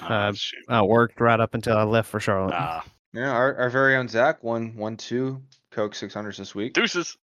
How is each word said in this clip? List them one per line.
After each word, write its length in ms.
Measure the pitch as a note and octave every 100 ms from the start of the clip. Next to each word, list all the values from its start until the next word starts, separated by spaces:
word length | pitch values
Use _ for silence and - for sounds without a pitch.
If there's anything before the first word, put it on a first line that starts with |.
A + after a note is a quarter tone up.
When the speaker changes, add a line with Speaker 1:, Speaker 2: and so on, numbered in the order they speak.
Speaker 1:
Oh, 60 | -
Speaker 2:
Uh, 260 | A2 G#2
Speaker 1:
shoot. 320 | G#2 - - -
Speaker 2:
I 120 | A#2
worked 400 | G2 A2+ A#2 -
right 180 | A#2 A2+
up 140 | A2+
until 240 | A#2 A2+ A2
I 60 |
left 240 | G#2+ A2+ A2
for 120 | G#2+
Charlotte. 340 | - G2 F#2+
Speaker 1:
Ah. 300 | F2 E2 D#2+ - _ _
Speaker 3:
Yeah, 180 | A2+ C3+
our, 240 | A#2+ C3 C3
our 120 | B2
very 260 | B2+ C3+ C3
own 120 | B2
Zach 340 | A2+ C#3 D#3+
won, 320 | A#2 A#2 A2+ A2+
won 200 | G#2+ A2
two 460 | - A#2+ C3 C3+ C3+ _ _
Coke 220 | - G#2+
six 200 | - G2+
hundreds 240 | G#2 G#2 F#2+
this 160 | G2
week. 180 | - A#2
Speaker 1:
Deuces. 460 | D#3+ A3+ F3+ E3 - _